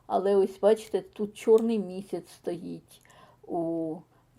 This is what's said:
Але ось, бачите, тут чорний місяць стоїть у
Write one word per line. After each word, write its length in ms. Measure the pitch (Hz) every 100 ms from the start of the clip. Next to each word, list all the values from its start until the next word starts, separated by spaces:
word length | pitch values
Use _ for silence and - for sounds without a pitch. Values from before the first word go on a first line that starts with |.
| -
Але 280 | 202 190 202
ось, 240 | 190 -
бачите, 420 | 202 220 - 196
тут 360 | 185 - 208 -
чорний 420 | - 220 226 226
місяць 500 | 180 185 202 180 165
стоїть 720 | - - 175 180 165 - - _ - - _ -
у 480 | 175 165 165 165 165 - _ _